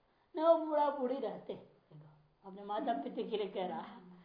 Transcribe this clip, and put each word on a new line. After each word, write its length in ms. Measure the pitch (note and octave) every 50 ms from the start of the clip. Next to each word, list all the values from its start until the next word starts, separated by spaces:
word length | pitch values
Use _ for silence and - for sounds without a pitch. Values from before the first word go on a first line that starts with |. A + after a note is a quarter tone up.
| _ _ _ _ _ _ _
"न 60 | D4 D#4
वो 220 | E4 E4 D#4+ D#4+
बूढ़ा 240 | D#4 D4+ D4 D4 C#4+
बूढ़ी 280 | C#4 C#4 B3+ B3 C4 C#4
रहते 360 | A3 G3+ F3 - - - G3
हैं", 100 | - - - - _ _ _ -
देखो 560 | - - - - - _ _ _ _ _ G3
अपने 140 | F#3 G3+ G#3
माता 300 | G3+ G#3 G#3+ D4+ C4 A#3
पिता 220 | - - B3 -
के 220 | C4 G#3+ F#3 A#3 G#3
लिए 100 | G#3 F#3+
कह 200 | - G3 F#3 F3+
रहा 140 | E3 E3
है, 200 | - - - - - - - - -